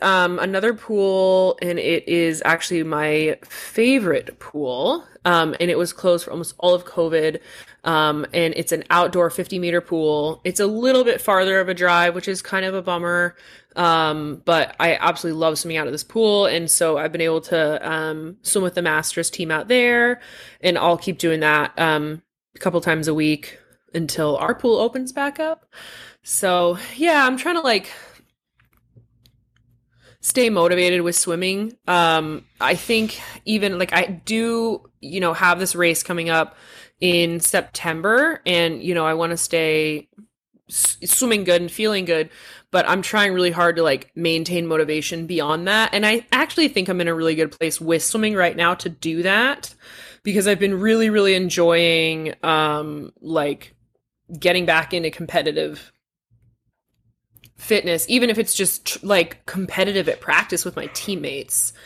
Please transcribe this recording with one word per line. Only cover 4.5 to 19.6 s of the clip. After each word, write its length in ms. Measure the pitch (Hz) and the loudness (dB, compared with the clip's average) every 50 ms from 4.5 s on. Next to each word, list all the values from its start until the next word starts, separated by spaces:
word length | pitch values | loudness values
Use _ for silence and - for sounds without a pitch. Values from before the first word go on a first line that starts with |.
| - 147 143 127 123 127 147 220 302 349 - - - - - | -8 -6 -6 -4 -4 -2 0 0 -2 -2 -6 -14 -12 -4 0
Um, 300 | 180 175 165 160 160 - - | 2 4 4 2 2 0 -2
and 100 | 170 175 | 0 0
it 60 | 165 | 0
was 160 | 151 175 170 - | 0 0 -2 -4
closed 320 | - - 185 175 170 170 | -2 2 2 2 2 0
for 60 | - | -6
almost 220 | - 170 165 - - - | -10 -10 -10 -10 -6 0
all 140 | 175 180 180 | 2 2 2
of 80 | 175 175 | 2 0
covid. 540 | - - 175 165 165 160 160 156 156 156 - - - - - - - - _ - | -4 -2 -2 0 2 2 0 0 0 -2 -4 -10 -16 -20 -20 -20 -20 -14 _ -2
Um, 400 | 165 165 156 156 151 151 147 147 - - | 0 2 2 4 2 0 -2 -4 -4 -2
and 200 | 170 170 165 - | 0 0 0 -2
it's 160 | - 165 - 170 | -4 -4 -2 -2
an 100 | 156 - - | -2 0 2
outdoor 400 | 165 175 175 180 180 180 170 170 | 2 4 4 2 2 2 0 0
fifty 280 | - - 175 - 190 | 0 -4 -6 -6 -4
meter 220 | 180 175 175 170 175 | -4 -2 0 -2 -2
pool. 600 | 170 - 170 160 156 151 151 147 147 156 160 - - | -2 -2 -2 0 0 0 0 0 -2 -4 -4 -6 -6
It's 160 | 180 180 - | -4 -2 0
a 80 | 202 | 0
little 380 | 202 214 220 247 262 262 254 247 | 0 0 0 2 2 4 4 4
bit 160 | 233 - - | 2 0 0
farther 400 | - 214 196 185 190 190 190 190 | 2 2 2 4 4 2 2 2
of 80 | 185 185 | 2 0
a 40 | 185 | -2
drive, 400 | 175 180 180 175 175 175 175 170 | 0 2 4 4 4 4 2 0
which 140 | 185 - | -2 -4
is 140 | 202 190 185 | -6 -6 -6
kind 240 | - - 196 190 190 | -6 -4 -4 -4 -2
of 80 | 190 190 | -2 -4
a 80 | 190 | -4
bummer. 540 | 180 185 175 170 175 175 175 175 175 175 - - - - - - _ _ - | -4 -4 -4 -2 -2 -2 0 0 0 -2 -4 -10 -20 -20 -20 -20 _ _ -4
Um, 640 | - 175 170 165 160 160 156 156 156 147 151 139 - - | 0 2 4 4 4 2 0 -2 -4 -6 -8 -10 -6 0
but 320 | 175 170 160 139 - - - | 2 2 2 2 0 -2 0
I 140 | 156 170 156 - | 0 0 2 2
absolutely 400 | - 170 165 - - 165 156 160 | 0 0 0 -2 -4 -6 -2 0
love 180 | 160 160 156 | 0 0 0
swimming 200 | - - 170 160 | -2 -4 -4 -4
out 100 | 156 151 | -4 -4
of 60 | 123 139 | -4 -6
this 100 | 156 - | -8 -8
pool. 420 | - - 226 220 214 208 202 202 | -4 0 2 2 4 4 4 2
And 240 | - 131 170 170 160 | 2 0 0 0 0
so 280 | - - 170 160 156 | 0 2 2 2 0
I've 160 | 143 156 160 156 | 0 -2 -2 -2
been 80 | 165 | -2
able 180 | 165 165 160 160 | 0 0 0 -2
to, 480 | 160 - 175 160 156 151 151 - - - | -2 -2 0 0 0 0 -2 -4 -4 -4
um, 460 | 160 160 156 156 156 156 160 160 190 - | -4 -4 -4 -6 -6 -8 -10 -12 -14 -8
swim 240 | - - - 202 185 | -4 -2 0 0 0
with 100 | 180 - | -2 -2
the 60 | 180 | -2
Masters 480 | 175 160 156 156 156 - - 170 165 - | 0 0 0 0 -2 -2 -4 -4 -4 -4
team 200 | - - 170 160 | -4 -6 -4 -2
out 200 | 160 156 | -2 -2